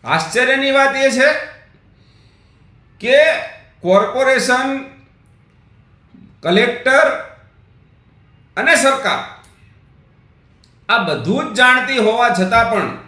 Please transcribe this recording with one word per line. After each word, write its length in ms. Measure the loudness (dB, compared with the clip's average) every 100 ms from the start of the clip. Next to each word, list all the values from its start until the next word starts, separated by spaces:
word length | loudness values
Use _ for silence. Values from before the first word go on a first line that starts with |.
આશ્ચર્યની 680 | -2 -4 -2 -2 0 0 0 2
વાત 200 | 2 2
એ 100 | 0
છે 180 | 2 2 0 -8 -18 _ _ _ _ _ _ _ _ _ _ _ _ _ _
કે 160 | 2 4 4 0 -8 -18 _ _
કોર્પોરેશન, 920 | 2 2 2 -2 0 0 0 0 -2 -6 -10 -20 _ _ _ _ _ _ _ _ _ _ _ -20 -20 _
કલેક્ટર 680 | -2 0 0 -2 0 2 2 -2 -12 -20 _ _ _ _ _ _ _ _ _ _ _ -4
અને 200 | 2 2
સરકાર 440 | 2 0 -4 -6 -8 -20 _ _ _ _ _ _ _ _ _ _ _ _ _ _ -4
આ 140 | -2 -2
બધું 400 | -4 -4 -4 -4
જ 100 | 2
જાણતી 480 | 2 2 0 0 0
હોવા 260 | 0 0
છતાં 360 | 0 0 0 0
પણ 200 | -2 -4 -10